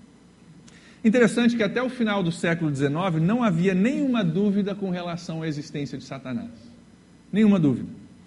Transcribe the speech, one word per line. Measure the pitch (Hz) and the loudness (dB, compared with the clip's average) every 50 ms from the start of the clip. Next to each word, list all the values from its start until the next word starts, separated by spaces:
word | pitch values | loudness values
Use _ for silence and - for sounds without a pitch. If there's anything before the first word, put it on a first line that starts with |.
| - - - - - - _ _ - - - - - - - - - - - - | -20 -20 -20 -20 -20 -20 _ _ -20 -20 -20 -20 -20 -20 -20 -20 -20 -20 -8 0
Interessante | - 220 226 247 233 - - 240 240 233 240 | 2 2 4 6 4 4 4 2 2 2 2
que | - | 2
até | 208 196 233 240 | 0 0 0 -2
o | 254 247 | -4 -4
final | 262 254 226 214 202 202 | -2 -2 -2 0 0 0
do | 175 165 | 0 -2
século | 170 - - 170 165 170 165 151 | -2 -2 -2 -2 0 0 0 -2
dezenove | 143 131 143 139 143 165 190 190 160 156 | 0 0 -2 -2 0 -2 -2 0 0 0
não | 160 190 233 247 | 2 2 2 2
havia | 240 214 165 165 175 196 | 2 0 2 2 2 2
nenhuma | 185 185 202 262 294 302 285 262 240 226 | 2 2 2 2 0 0 0 0 0 0
dúvida | 190 160 156 196 208 208 190 208 190 202 196 | 0 0 0 0 0 2 2 0 0 -2 -4
com | 202 196 185 | -4 -4 -4
relação | 175 180 175 175 170 175 - - 160 160 | -4 -4 -6 -6 -8 -8 -8 -10 -8 -6
à | 160 160 | -6 -6
existência | 143 147 143 - - 147 139 127 - | -6 -6 -8 -8 -8 -8 -8 -8 -8
de | - - | -12 -12
Satanás. | - 135 135 - 131 120 107 95 - - - - - - - - - - - _ - - - - - | -12 -14 -12 -10 -8 -8 -8 -8 -10 -14 -18 -20 -20 -20 -20 -20 -20 -20 -20 _ -20 -20 -20 -10 -2
Nenhuma | 175 208 220 208 202 185 | 2 4 6 6 6 6
dúvida. | 151 139 120 107 - - - - - - - - - | 4 2 2 0 -4 -8 -12 -16 -20 -20 -20 -20 -20